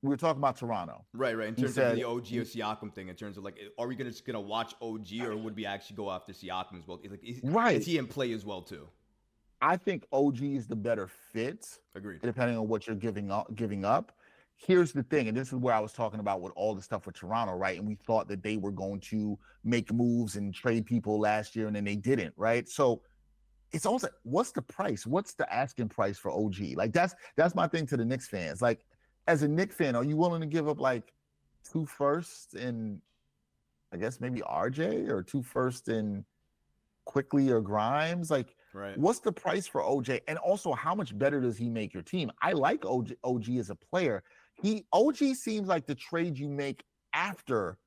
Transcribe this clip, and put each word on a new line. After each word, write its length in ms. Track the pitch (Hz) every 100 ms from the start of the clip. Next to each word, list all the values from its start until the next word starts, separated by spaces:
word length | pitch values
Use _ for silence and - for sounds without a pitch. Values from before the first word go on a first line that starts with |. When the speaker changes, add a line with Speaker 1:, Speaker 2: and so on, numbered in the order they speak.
Speaker 1:
we 80 | 139
were 80 | 139
talking 220 | 160 143
about 180 | 143 123
Toronto. 480 | 120 107 85 - -
Speaker 2:
Right, 220 | 110 131 113
right. 100 | 107
In 60 | 113
Speaker 1:
He 60 |
Speaker 2:
terms 140 | 131 117
Speaker 1:
said 160 | 127
Speaker 2:
of 40 | 113
the 80 | 120
O 140 | 120
G 200 | 110 120
or 40 |
Siakam 500 | 113 117 107 107 107
thing, 140 | 95 92
in 60 | 92
terms 220 | 104 98
of, 60 |
like, 160 | 98 95 101 104
are 100 | 120
we 80 | 123
gonna, 140 | 120
just 140 | 113 -
gonna 160 | 117
watch 340 | 101 110 110 -
O 160 | 117 113
G 280 | 98 107 120
or 120 | 107
would 180 | 110 107
we 100 | 101
actually 300 | 98 - 104
go 120 | 101
after 220 | 92 -
Siakam 440 | 92 92 90 92 90
as 80 | 85
well? 120 | 87
Like, 200 | 92 98
is, 200 | 110 120
Speaker 1:
Right. 320 | 127 185 233 139
Speaker 2:
is 100 | 110
he 120 | 165
in 100 | 127
play 240 | - 127
as 120 | 110 101
well, 160 | 95
too? 260 | 87 82 73 _ _ _ _ _ _ _
Speaker 1:
I 160 | 139 180
think 300 | - 180 -
O 200 | 135 143
G 240 | 123 143 139
is 120 | 107
the 80 | 113
better 320 | 101 107 92
fit. 720 | - - 113 120 180 - - _ -
Speaker 2:
Agreed. 260 | 101 82
Speaker 1:
Depending 360 | 120 117 120 117
on 100 | 110
what 200 | 110 104
you're 80 | 107
giving 360 | 117 104 101
up, 220 | 101 - 110
giving 300 | 113 101 98
up. 320 | 123 226 _ _ _ _ _
Here's 380 | - 180 175
the 100 | 143
thing, 240 | 131 151 113
and 80 | 113
this 120 | 131
is 60 | 127
where 180 | 127
I 60 | 113
was 140 | 107
talking 260 | - 113 107
about 220 | 101 98
with 120 | 90 -
all 200 | 104 101
the 60 |
stuff 240 | 92 104 92
with 100 | -
Toronto, 380 | 87 113 110 92
right? 220 | 95 87
And 100 | 104
we 80 | 107
thought 320 | - 113 -
that 160 | 101
they 140 | 104 107
were 140 | 98
going 280 | 95 98 101
to 380 | - 110 107 101 - -
make 280 | - 120 123
moves 440 | 113 120 120 117 98
and 180 | 101
trade 320 | 92 127 117 110
people 340 | 120 107 107
last 360 | 107 107 107 113
year, 120 | 107
and 80 | 104
then 80 |
they 120 | 101 104
didn't, 380 | 117 135 85 -
right? 300 | 107 117 -
So 360 | - 135 117 _ _ _ _ _ _ _
it's 140 | 160 196
almost 180 | 247
like, 100 | - -
what's 280 | 113 147 240
the 100 | -
price? 440 | 131 - 196 113 -
What's 260 | 156 202 -
the 160 | -
asking 360 | 110 139 - 110
price 280 | - 101 98
for 120 | -
O 180 | 92 107
G? 260 | 92 98 65
Like, 180 | 110
that's, 220 | 170 185 - - -
that's 180 | 165 185
my 120 | 165
thing 180 | 165 151
to 100 | 131
the 80 | 117
Knicks 220 | 131 -
fans. 340 | 101 82 73
Like, 240 | 120 117 _ _ _ _ -
as 160 | 160
a 40 | 147
Knicks 280 | 156 196 -
fan, 200 | 151 127
are 80 |
you 140 | 147 156
willing 240 | 175 165
to 60 | 156
give 200 | 160 151
up, 120 | 147
like, 340 | 131 123 - _ _ _ _ _
two 220 | - 160 151
firsts 680 | - 143 151 170 - - -
in, 460 | 123 117 110 101 _ _ _ _ _ _ _ _ _
I 40 | 87
guess, 220 | 107 123
maybe 220 | 123 120
R 260 | - 69 104
J 380 | 131 170 220 -
or 160 | 104
two 200 | 90 139
firsts 440 | 123 - 127 123 -
in 360 | 113 107 101 - _ _ _ _ _ _ _ -
Quickley 440 | 139 135 143 135
or 120 | 117
Grimes? 720 | 98 104 110 139 156 175 165
Like, 240 | 151 120 _ _
Speaker 2:
Right. 260 | 98 98 98
Speaker 1:
what's 200 | 156 247
the 100 | -
price 360 | 180 185 185 180
for 140 | -
O 180 | 85 139
J? 200 | 127 127 -
And 100 | 156
also, 340 | - 196 180
how 220 | 123 147 196
much 220 | 151 104
better 240 | 139 143
does 160 | 123 107
he 120 | 120
make 240 | 113 107
your 100 | 95
team? 280 | 87 185 135 -
I 120 | 156
like 320 | 180 135 262 -
O 180 | 127
J, 120 | 117 -
O 160 | 127 127
G 180 | 107 123
as 100 | 98
a 60 | 101
player. 480 | _ 180 170 101 - - _ _
He, 300 | 202 220 -
O 200 | - 262
G 220 | 269 285
seems 340 | 262 - 214 196
like 200 | 170 143
the 80 | 139
trade 420 | - 170 170 135
you 120 | 143
make 340 | 139 139 135 - _ _
after 640 | 147 185 190 - 120 92 -